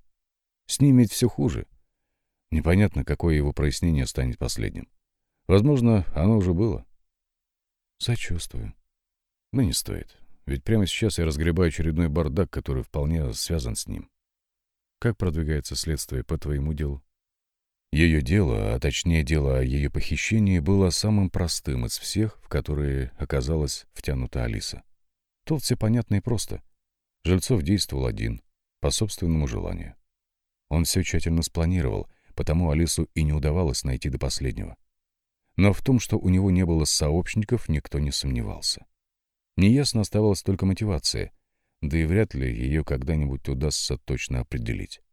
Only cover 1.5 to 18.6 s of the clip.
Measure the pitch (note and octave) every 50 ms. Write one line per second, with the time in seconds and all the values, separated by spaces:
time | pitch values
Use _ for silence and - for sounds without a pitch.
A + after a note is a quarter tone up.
1.5 | C2 - - _ _ _ _ _ _ _ _ _ _ _ _ _ _ _ _ -
2.5 | D#2+ D#2 D2 D#2+ F2+ G2 G#2 G2 - - B1+ - D2+ - - E2 D#2 D2 D2 D2
3.5 | - - C#2+ D2 - - - E2+ D#2+ C#2 B1+ - - - B1+ B1+ - - - -
4.5 | - - - - - - - _ _ _ _ _ _ _ _ _ _ _ _ -
5.5 | F#2 G2+ A2 D3 D3 B2+ A#2 A#2 A2+ G2+ E2 - - - D#2+ G#2 A2+ G#2+ F#2 F2+
6.5 | F2 E2+ A2 A2+ D2 - - _ _ _ _ _ _ _ _ _ _ _ _ _
7.5 | _ _ _ _ _ _ _ _ _ - - - A#2 - - - F2+ E2 - -
8.5 | - A#1+ - - - _ _ _ _ _ _ _ _ _ _ _ _ _ _ -
9.5 | - B2+ B2+ A2+ A#2 - - - F#2+ E2+ - - - - - - - - - -
10.5 | C2+ C2 - - A2+ G#2+ G2 E2 - - A2+ - - - E2+ D#2+ D2 D2 D#2+ E2+
11.5 | E2 F2 F2+ E2 - - D#2+ E2 D#2+ D#2+ F2 D#2+ D2 E2+ D#2+ D2 C2+ G2+ F2 -
12.5 | - - - - C2+ B1+ A#1 - - D2+ C#2+ D2+ E2 E2 D2 B1+ A1 - - -
13.5 | E2+ D#2+ B1 A#1 A1 - - - G1+ - - - _ _ _ _ _ _ _ _
14.5 | _ _ _ _ _ _ _ _ _ - - A#2+ G#2+ - - F2 D2+ E2 D#2+ D2
15.5 | D#2 D2 C#2 - - - - E2 D#2 C#2 - - - B1+ - - E2 D2+ - C#2+
16.5 | D2 C#2 C#2 D#2 D#2 C#2+ D#2 C#2+ C#2 C#2 _ _ _ _ _ _ _ _ _ _
17.5 | _ _ _ _ _ _ _ - - - E2+ E2 D#2 D#2 - C3 F3 G#3+ F#3+ C#3
18.5 | - -